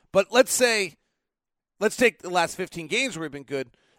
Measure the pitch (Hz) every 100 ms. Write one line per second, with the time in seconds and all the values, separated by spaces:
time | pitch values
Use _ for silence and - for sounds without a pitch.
0 | _ 190 196 240 - - 247 220 185 -
1 | _ _ _ _ _ _ _ - 208 -
2 | 240 - 170 180 165 - 185 170 156 208
3 | 262 165 156 139 123 135 123 _ _